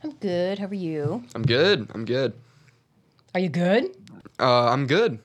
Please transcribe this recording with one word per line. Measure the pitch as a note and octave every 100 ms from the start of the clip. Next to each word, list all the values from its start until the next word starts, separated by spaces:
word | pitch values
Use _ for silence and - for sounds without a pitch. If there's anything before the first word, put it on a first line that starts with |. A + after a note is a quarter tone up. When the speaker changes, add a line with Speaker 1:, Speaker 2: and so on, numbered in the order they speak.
Speaker 1:
I'm | D#4 D4
good. | G3+ F3 F3+ G3
How | G3
are |
you? | G3+ F3 D#3 D3 G#3 A#3+
Speaker 2:
I'm | A#2 B2+
good. | B2 F3+ F#3+ G#2
I'm | -
good. | A2+ B2 C3 - _ _ _ _ _ _ _ _ _
Speaker 1:
Are | F3+
you | F#3
good? | D#3 F3 G#3 F4+ - - - - _
Speaker 2:
Uh, | B2+ B2 A#2+
I'm | B2+ C3+
good. | D#3+ A3+ A2+